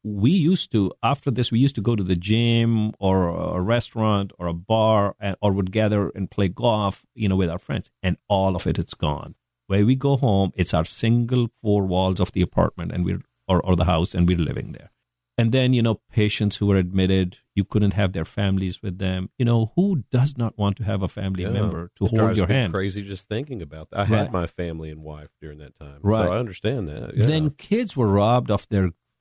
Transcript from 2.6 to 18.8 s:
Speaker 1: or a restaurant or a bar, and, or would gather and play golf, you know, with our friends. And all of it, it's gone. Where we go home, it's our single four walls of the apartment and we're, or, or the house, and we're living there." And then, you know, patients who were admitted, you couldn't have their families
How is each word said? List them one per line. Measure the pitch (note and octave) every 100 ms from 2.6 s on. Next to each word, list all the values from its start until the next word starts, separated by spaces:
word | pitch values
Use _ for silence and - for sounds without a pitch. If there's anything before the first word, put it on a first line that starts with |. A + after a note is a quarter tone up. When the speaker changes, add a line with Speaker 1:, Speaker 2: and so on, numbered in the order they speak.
| A#2 A2+ G#2+ -
Speaker 1:
or | F#2+ F#2+ F2
a | E2+ E2 F2
restaurant | F#2+ A#2+ - A#2 A2 G2+ G2 -
or | F2
a |
bar, | E2+ F2+ A2 A2 A2 G2+ -
and, | G2+ F#2
or | G#2
would | G2 F#2
gather | G#2+ G#2+ G#2 F#2+
and | F#2+ F#2+
play | - G2
golf, | - A#2+ G#2+ G2+ - _ -
you | G#2
know, | F#2+
with | F2
our | F2
friends. | - A2 - _
And | F#2 E2+ -
all | G2 G2 F2+
of | -
it, | D#2+
it's | D#2+
gone. | - D#2 C#2+ D#2+ - _ _ -
Where | G2 G#2
we | C3
go | C#3 C3
home, | B2+ G2 F#2+ -
it's | F2 E2+
our | E2
single | - A2+ A#2+ A#2+ B2+ A#2 _
four | A2 G#2 F#2+
walls | F2+ F#2 F#2
of | G2+
the | F#2+
apartment | F2+ - E2+ - F2
and | F2 F2
we're, | F2+ - _ -
or, | F2+ F#2
or | F2
the | E2
house, | E2 F2+
and | F#2 F2
we're | F2
living | D2 C2+ -
there." | - - _ _ _ _ -
And | A2+
then, | C3 B2+
you | B2+
know, | A2+ G#2+ _
patients | - G#2+ - G#2 -
who | G2+
were | G2
admitted, | F2+ F#2+ F#2 F#2+ F2+ - _ G2+
you |
couldn't | G2 G#2+ G2+
have | F#2 F#2+
their | F#2 E2
families | - G2+ F#2+ F#2 -